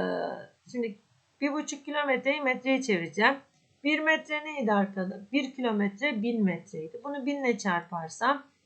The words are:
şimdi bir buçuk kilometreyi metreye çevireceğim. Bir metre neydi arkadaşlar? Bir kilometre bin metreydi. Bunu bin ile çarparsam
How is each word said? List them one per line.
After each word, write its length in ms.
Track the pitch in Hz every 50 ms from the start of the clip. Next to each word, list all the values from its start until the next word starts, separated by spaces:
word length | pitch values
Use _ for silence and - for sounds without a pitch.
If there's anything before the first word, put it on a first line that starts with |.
| 185 180 175 170 170 165 - - - - _ _ _ - -
şimdi 260 | 247 233 220 202 - _ _ _ _ _ _ _ -
bir 120 | 277 294 277
buçuk 320 | - 247 - 294 277 -
kilometreyi 560 | 320 294 302 294 277 262 - - 269 285 302
metreye 420 | 285 262 254 254 254 262 269 262 262
çevireceğim. 540 | 226 202 170 170 156 151 196 214 254 277 277 - _ _ _ _ _ _ _ -
Bir 160 | 285 311 311
metre 440 | 311 320 311 311 311 302 302 302 302
neydi 280 | 311 302 285 240 220 208
arkadaşlar? 480 | 202 196 196 196 190 185 185 208 - - - 247
Bir 220 | 285 262 262 -
kilometre 680 | - 247 233 220 202 202 196 196 196 262 302 262 214 202
bin 220 | 240 233 226 208
metreydi. 560 | 185 170 165 - - - 160 156 160 - - -
Bunu 220 | 285 285 285 247
bin 180 | 277 285 285 269
ile 140 | 247 233 196
çarparsam 840 | - 202 175 170 170 - 180 170 160 165 - - 226 254 285 269 - - _ _ _